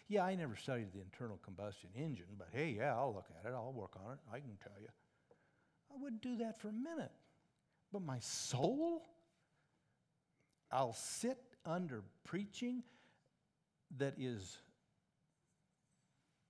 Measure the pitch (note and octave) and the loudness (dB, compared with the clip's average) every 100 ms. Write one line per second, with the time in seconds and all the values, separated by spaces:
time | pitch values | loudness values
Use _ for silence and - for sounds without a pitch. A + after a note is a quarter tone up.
0 | - G3+ F#3 F#3+ D3+ G2+ - B2 G#2 F#2+ | 4 6 6 4 0 -2 0 0 0 -6
1 | F#2+ - A#2+ F#2+ - F#2 G#2 G2 F#2 G#2 | -10 -6 -6 -6 -8 -6 -6 -6 -10 -4
2 | D#3+ A2 E2+ G2+ F2 A2 D#3+ G#2 C#3 A#2 | -2 -2 -6 -10 -6 0 0 2 2 4
3 | C3+ G2+ - E2+ G#2 B2+ A#2 C3 F#2+ - | 2 0 -6 -8 -4 -2 -4 -4 -6 -8
4 | G2+ C#3 A#2+ A#2+ C#3 G2+ - G2+ G#2+ - | -10 -10 -8 -8 -8 -10 -14 -14 -16 -18
5 | _ _ _ - _ _ _ _ - C#4+ | _ _ _ -20 _ _ _ _ -16 -8
6 | C#4 A3 B3+ A#3 A3+ A3 G#3+ G#3+ D4 E4 | -6 -2 0 0 0 -2 -4 -2 -2 -2
7 | F3+ - - _ _ _ _ _ _ G3 | -4 -8 -20 _ _ _ _ _ _ -2
8 | E3+ B2+ - - - B2+ D#3+ C#4 E4 E4 | 0 0 0 -2 2 6 6 6 4 2
9 | - - _ _ _ _ _ _ _ _ | -4 -18 _ _ _ _ _ _ _ _
10 | _ _ _ _ _ _ _ B2+ B2+ A2+ | _ _ _ _ _ _ _ 4 4 2
11 | - - A#3 C4 - - E3+ F3 F3 A#2 | -4 0 0 0 -6 -6 0 2 2 -2
12 | G2 - - F3+ G#3 - A#3+ B3+ - - | -6 -12 -2 0 0 0 0 0 -4 -14
13 | - _ _ _ _ _ _ _ - C3 | -20 _ _ _ _ _ _ _ -10 0
14 | C#3 C#3 B2+ A2 F2 - - _ _ _ | 2 2 -2 -2 -4 -10 -18 _ _ _
15 | _ _ _ _ _ _ _ _ _ _ | _ _ _ _ _ _ _ _ _ _
16 | _ _ _ _ | _ _ _ _